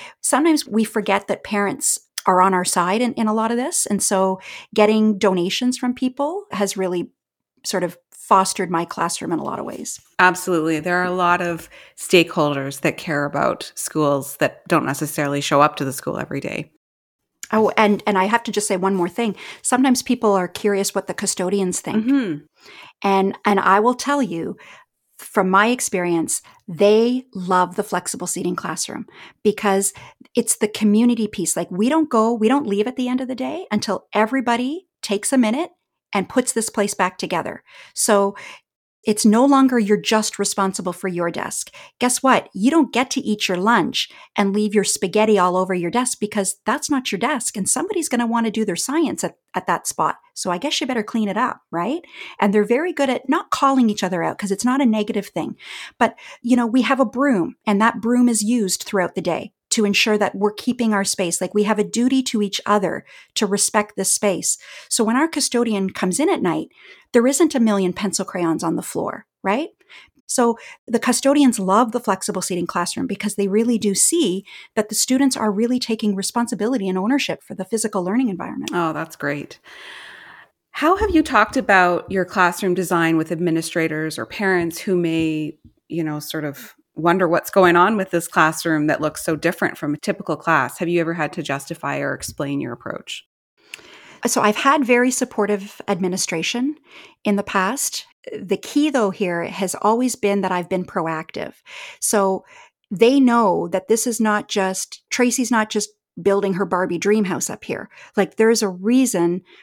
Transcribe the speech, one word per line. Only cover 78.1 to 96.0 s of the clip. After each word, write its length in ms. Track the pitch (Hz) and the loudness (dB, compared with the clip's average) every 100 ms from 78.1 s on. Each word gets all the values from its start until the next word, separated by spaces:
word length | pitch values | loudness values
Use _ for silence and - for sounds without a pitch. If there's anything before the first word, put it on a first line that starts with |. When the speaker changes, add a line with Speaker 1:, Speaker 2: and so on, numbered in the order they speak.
| 226 254 | 0 0
Speaker 1:
environment. 400 | 180 - - - | -2 -8 -8 -6
Speaker 2:
Oh, 200 | 175 165 | -2 -2
that's 220 | 156 156 - | -4 -10 -8
great. 420 | 143 143 - - - - - - - - - - - _ _ | -6 -6 -10 -18 -20 -20 -20 -18 -20 -20 -20 -20 -20 _ _
How 280 | - 302 392 | -2 0 2
have 120 | 427 | 2
you 140 | 330 | 2
talked 340 | - 233 220 269 | 2 2 2 0
about 540 | 208 196 180 175 - | 4 4 4 2 -2
your 140 | 190 180 | -4 -2
classroom 500 | 202 180 185 196 180 | 0 0 0 -2 -2
design 420 | 170 175 165 160 | 0 2 2 2
with 140 | 156 | 0
administrators 880 | 165 170 160 160 175 160 156 156 - | -2 0 -2 -2 -2 -2 -2 -6 -6
or 80 | - | -8
parents 520 | - 196 180 170 160 | -2 0 2 0 -4
who 160 | - 180 | 0 0
may, 640 | 165 160 160 156 151 - - _ _ | 2 0 0 -2 -6 -10 -20 _ _
you 160 | 165 | -4
know, 160 | 156 151 | -4 -4
sort 260 | - 156 147 | -6 -6 -6
of 300 | 139 - - _ - | -8 -16 -20 _ -2
wonder 320 | 165 185 175 | 2 2 2
what's 220 | 170 - | 0 2
going 260 | 202 180 175 | 4 6 6
on 220 | 185 220 | 4 2
with 140 | 185 | -2
this 160 | 170 - | -4 -2
classroom 600 | 175 160 160 170 156 151 | 2 2 0 -2 0 0
that 140 | - | 0
looks 220 | 151 - | -2 -4
so 120 | - 156 | -4 -2
different 420 | 165 - 180 - | -2 -2 -4 -4
from 160 | 147 | -6
a 40 | 147 | -4
typical 380 | - 147 - 151 | -4 -6 -6 -4
class? 420 | - 156 123 - | 0 0 0 -4
Have 100 | 170 | -2
you 140 | 175 | 0
ever 120 | 165 | -2
had 200 | 170 151 | -2 -4
to 100 | 170 | -4
justify 560 | 143 139 - 170 143 139 | -6 -6 -8 -8 -6 -4
or 140 | 143 | -6
explain 480 | 135 - - 143 139 | -6 -10 -6 -4 -4
your 120 | 131 | -6
approach? 520 | 120 - - - - - _ _ _ _ - - - - - 240 | -8 -10 -10 -12 -14 -16 _ _ _ _ -20 -20 -20 -20 -8 -2
Speaker 1:
So 160 | 247 | 2
I've 160 | 208 214 | 2 2
had 280 | 269 311 240 | 2 2 4
very 260 | 240 247 | 4 2
supportive 720 | - 247 - 202 202 202 - - | 0 -4 -2 -2 -2 -6 -10 -6
administration 880 | 185 | -2